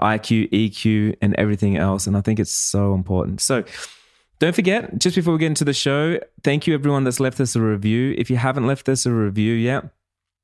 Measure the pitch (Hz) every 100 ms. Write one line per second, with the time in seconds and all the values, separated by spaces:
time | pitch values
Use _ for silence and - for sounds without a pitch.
0 | 104 110 - 113 - 98 110 - 110 107
1 | 107 - 104 - 107 104 104 92 95 98
2 | 95 101 101 110 101 - - 101 101 95
3 | 90 92 - - - 131 98 - - -
4 | _ _ _ - 160 180 185 208 - -
5 | 185 180 170 160 160 151 143 135 139 139
6 | 156 175 - - - 147 - 151 143 139
7 | 131 123 131 - 127 117 110 104 104 113
8 | 135 - 113 127 131 135 117 135 - 135
9 | 127 117 107 98 107 117 117 135 - -
10 | _ _ _ _